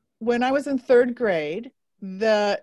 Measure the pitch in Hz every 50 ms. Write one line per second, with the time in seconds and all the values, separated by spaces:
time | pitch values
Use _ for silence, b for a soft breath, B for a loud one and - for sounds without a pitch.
0 | _ _ _ - 220 233 240 240 247 262 269 294 277 294 277 254 - - 262 240
1 | 262 247 240 - 247 208 180 160 151 147 165 208 240 269 _ _ _ _ _ -
2 | 202 190 190 190 220 220 214 208 208 202 202 -